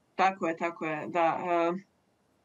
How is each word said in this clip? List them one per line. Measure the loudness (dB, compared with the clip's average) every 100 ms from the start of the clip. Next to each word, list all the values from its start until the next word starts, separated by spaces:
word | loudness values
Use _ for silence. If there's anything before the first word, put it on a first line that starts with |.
| _
Tako | 0 2 2 -4
je, | -2
tako | -4 -4 -6
je, | -4 -4
da. | 2 2 2
E, | 0 2 2 -2 -10 _ _ _ _ _